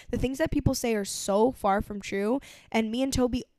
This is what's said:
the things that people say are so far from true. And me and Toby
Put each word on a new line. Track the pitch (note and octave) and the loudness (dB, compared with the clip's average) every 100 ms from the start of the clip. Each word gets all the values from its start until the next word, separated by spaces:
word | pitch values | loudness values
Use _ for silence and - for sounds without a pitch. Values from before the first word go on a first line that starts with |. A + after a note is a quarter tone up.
| - | -6
the | B3 | -2
things | B3+ C4+ | -2 0
that | D#4+ | 0
people | - - | 2 2
say | B3+ A#3+ | 2 0
are | G#3+ G3 | 0 -2
so | - - G3 A#3+ | -6 0 4 4
far | - G3+ G3 | 2 0 0
from | - G#3 | -2 -10
true. | - G3 G#3 C4+ - - - | -6 -2 0 -2 -4 -20 -4
And | A3 A3 | -2 0
me | A#3 | -2
and | C4+ | 0
Toby | B3+ B3 A#3+ - | 2 0 0 -8